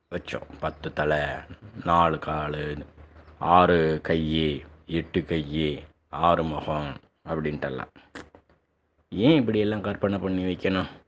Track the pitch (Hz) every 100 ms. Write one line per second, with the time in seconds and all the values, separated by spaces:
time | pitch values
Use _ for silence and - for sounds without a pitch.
0 | _ 85 - 64 - - 80 - 78 -
1 | 76 76 71 67 - - - - 87 85
2 | 85 78 - 78 76 73 73 73 71 -
3 | - - - - 78 87 90 87 80 78
4 | - 82 78 80 78 69 - - - 82
5 | 80 92 78 82 71 76 78 69 - _
6 | _ 73 85 85 82 76 - 76 73 69
7 | _ _ - 82 - 147 71 65 - -
8 | - - - - _ _ _ _ _ _
9 | _ 85 117 160 113 107 104 107 98 101
10 | 101 101 92 92 92 90 95 95 82 -